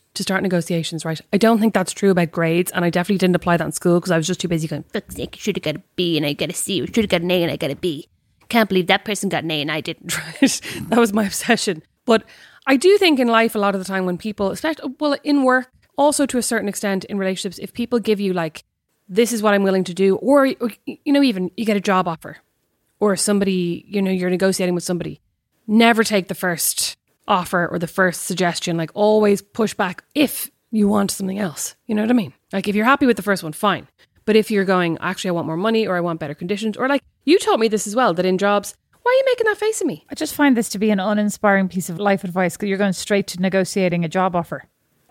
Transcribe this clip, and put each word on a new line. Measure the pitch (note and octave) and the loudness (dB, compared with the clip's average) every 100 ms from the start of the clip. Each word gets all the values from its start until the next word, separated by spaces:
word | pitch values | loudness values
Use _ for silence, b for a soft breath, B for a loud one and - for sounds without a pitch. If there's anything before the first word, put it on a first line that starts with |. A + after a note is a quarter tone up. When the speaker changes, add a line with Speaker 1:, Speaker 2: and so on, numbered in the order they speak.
| _ | _
Speaker 1:
to | - | -8
start | G3+ F#3+ | -4 -2
negotiations, | F#3+ F3 D#3+ E3+ D#3+ D#3+ | 0 0 0 -4 -4 -6
right?" | D#3+ D#3+ - | -6 -6 -2
I | G3+ | 2
don't | A3+ A3+ | 4 4
think | A3 | 4
that's | G3 F3+ | 2 -2
true | - G3 | 0 2
about | F3+ E3+ | 4 2
grades, | - E3 E3+ F3+ | 0 0 0 0
and | - | -2
I | F3 | 0
definitely | F3 F3 G3 | 0 0 2
didn't | F#3 | 2
apply | F3 - E3+ | 2 2 0
that | D3+ | 0
in | |
school | - F3 F3 | -2 2 2
'cause | F3+ | 2
I | E3 | 0
was | D#3+ | 0
just | E3 | -4
too | F3 | -4
busy | E3+ D#3+ | -4 -4
going, | C#3+ - | -8 -8
"Fuck's | G#3+ - - | -10 -10 -10
sake, | B2 | -12
I | - | -6
should | F#3 F3 | -6 -4
have | |
got | D3+ | -6
a | D3+ - - | -8 -8 -4
B | F3+ D#3 | -2 0
and | |
I | D3 | -2
got | C#3+ D3+ | -4 -6
a | |
C, | - - F3+ | -6 -4 -4
or | C3+ | -2
should | - | -2
have | G#3 | 0
got | F3+ | 0
an | F3 | 0
A | F#3 | 0
and | E3+ | 0
I | C3+ | -2
got | D3 | -6
a | C#3 | -4
B. | F3+ C#3+ - _ _ _ _ | -4 -6 -10 _ _ _ _
Can't | A#3 G#3+ | 0 2
believe | F#3+ F3 | 0 2
that | G3 | 0
person | - G#3 G3 | -2 -6 -4
got | E3 | -4
an | D#3 | -4
A | D#3 | -4
and | D3 | -4
I | D#3 | -6
didn't," | D3 D#3+ - - | -6 -12 -10 -10
<laughs> | D#3 - | -10 0
right? | C4+ - B B D3 | 0 0 B B -2
That | A3 | 2
was | A#3 | 2
my | G3+ | 2
obsession. | G3 - - A#3 - D#3 - _ | -2 -4 -2 0 0 -6 -10 _
But | - - - B B B - | 0 0 0 B B B 0
I | C4+ | 4
do | F4+ G4+ | 6 6
think | F#4+ C#4 | 4 4
in | A#3+ | 4
life | A3+ A3+ A3+ | 4 2 2
a | |
lot | G3+ | 0
of | G3 | -2
the | |
time | F#3 F#3+ F#3 | -4 -4 -2
when | F3+ | -4
people, | A3 G#3 G3 | -6 -4 -4
especially, | F3+ D#4 D#4 D4 B3+ | -2 -4 -4 -8 -4
well, | D4 C#4 | -2 -2
in | - C#4+ | 0 2
work, | C4 B3+ B3+ _ _ - | 4 2 0 _ _ 0
also | C#4+ C#4+ C#4 | 2 2 0
to | B3 | 0
a | |
certain | A3+ A3+ G3+ | -2 -2 -2
extent | G3 G#3 F#3+ - | -4 -2 -2 -4
in | G3+ | -4
relationships, | F#3+ F#3 G3+ - | -2 -4 -6 -10
if | G3 | -10
people | - A#3+ A#3+ | -8 -2 -2
give | G3+ G3+ | 0 0
you, | G3+ | 0
like, | F#3 D#3+ - - _ _ _ - | -2 -4 -8 -20 _ _ _ -4
"This | F#3+ A#3+ | 0 0
is | A#3 | 2
what | G#3+ | 2
I'm | G3+ | 4
willing | G3 F#3+ | 4 2
to | F#3 | 0
do," | F3 G3 F#3+ | 2 2 2
or, | A3+ C#4+ C4+ - | 4 4 4 0
or, | A#3+ - - | -6 -8 -14
you | - - | -8 0
know, | C#4+ | 4
even | C#4 F#3+ F3+ - | 4 2 -4 -4
you | |
get | A3+ G#3 | -2 0
a | |
job | F#3+ F#3 E3 | 2 0 0
offer | E3 - - _ _ _ _ _ _ | -6 -12 -18 _ _ _ _ _ _
or | G#3 F#3 | 0 2
somebody, | - G3+ G3 F#3 F3 F3 - | 2 2 2 0 0 -4 -4
you | G3+ | -2
know, | F#3+ | 0
you're | F#3+ F3+ | 0 0
negotiating | F3+ F#3+ F#3 F3+ F3 | 2 2 2 0 0
with | |
somebody, | E3+ F3 D#3+ D3+ _ _ _ _ - | -2 -4 -6 -10 _ _ _ _ 0
never | G#3+ A#3 A3+ | 4 6 4
take | A3 G#3+ F3+ | 2 0 -2
the | |
first | F#3 F#3 E3+ - - - - _ _ - | -4 -4 -2 -4 -4 -6 -8 _ _ -2
offer | G3 E3+ F#3 F3 | 0 0 0 0
or | F3 | -2
the | E3 | -4
first | - F#3 E3 - | 0 0 0 -6
suggestion. | F3+ F3+ - - E3 | -2 -2 -2 -4 -4
Like, | D#3+ | -4
always | - G#3 G#3+ G#3 G3+ | 0 2 4 4 2
push | - - G#3+ | -2 -4 -2
back | - F#3+ E3+ - | -2 -4 -6 -6
if | - D4 - - _ _ | 0 0 -2 -10 _ _
you | A3 G3+ | 0 2
want | G#3 G3 | 2 0
something | - F#3+ G3 | -4 -6 -6
else. | G3 C#3 - - - | -6 -6 -10 -12 -4
You | G#3+ | -2
know | |
what | A3 | 2
I | |
mean? | B3 D#3+ - _ | 2 0 -8 _
Like, | G3 G3 | -6 -2
if | G3+ | 0
you're | |
happy | A3 C#4 | 2 4
with | C4+ A3+ | 4 2
the | |
first | F#3+ F#3+ | 0 -2
one, | E3 | -4
fine. | D3+ G#3 E3 - _ b _ - | -2 0 0 -6 _ b _ 2
But | G#3+ | 2
if | G#3 | 2
you're | G#3 | 0
going, | F#3+ F#3 E3+ D#3+ | 2 2 0 -2
"Actually, | E3+ F#3+ F#3+ | -4 -6 -4
I | |
want | E3+ D#3 | -4 -4
more | D#3+ | -4
money," | G#3+ A3+ | 0 0
or, | G#3 F3+ | 0 -2
"I | |
want | E3+ D#3+ | -2 -4
better | D#3+ | -8
conditions," | D3+ F3 G3+ A3 G3+ | -8 -6 -4 -4 -4
or, | B3+ | -2
like, | C#4 - _ | -2 -4 _
you | - F4 | 2 2
taught | - E4 | 4 2
me | A3+ | 2
this | G#3 G#3 | 0 -2
as | G#3 | 0
well, | A#3+ | 0
that | E3+ | 2
in | F3+ F#3 | 0 0
jobs, | G3+ G3+ G3+ - _ _ | 2 0 -2 -12 _ _
"Why | A#4+ | 0
are | B4+ | 2
you | C5+ | 2
making | B4 A4 | 2 0
that | G#4 | 0
face | G#4+ A4 | -2 -2
at | E4+ | -4
me?" | D#3 - | -6 -10
Speaker 2:
I | |
just | - D#4 | -8 -6
find | - C#4+ A#3 | 2 2 4
this | A#3 | 0
to | G3 | -2
be | G#3+ | 0
an | G#3 | 0
uninspiring | F#3+ G#3 G#3 - G#3+ G3 F#3+ | 0 0 0 0 2 2 2
piece | F#3+ F3+ | -2 -6
of | E3+ | -6
life | G3+ G3 | -2 -2
advice, | F#3 F3 F3+ - | -2 -2 -2 -2
'cause | G#3 | -4
you're | F#3+ | 0
going | G3+ | 0
straight | F#3 - G3+ G3+ | -2 0 0 0
to | F3+ | -4
negotiating | F#3 F#3+ F3+ G#3 F#3 F3 | 0 0 0 0 0 0
a | E3+ | -2
job | F#3 F#3 F3+ | 0 0 0
offer. | E3 C#3 - _ _ _ _ | -4 -8 -14 _ _ _ _